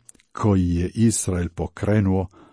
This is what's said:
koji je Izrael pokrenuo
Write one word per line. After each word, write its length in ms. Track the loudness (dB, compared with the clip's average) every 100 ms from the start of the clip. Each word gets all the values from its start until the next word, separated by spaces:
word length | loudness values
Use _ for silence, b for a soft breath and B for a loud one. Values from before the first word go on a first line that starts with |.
| _ _ _
koji 420 | -2 2 2 2
je 160 | 0 -2
Izrael 540 | 2 2 2 -4 -4 -4
pokrenuo 760 | -6 -8 -6 0 2 2 0 -4 b b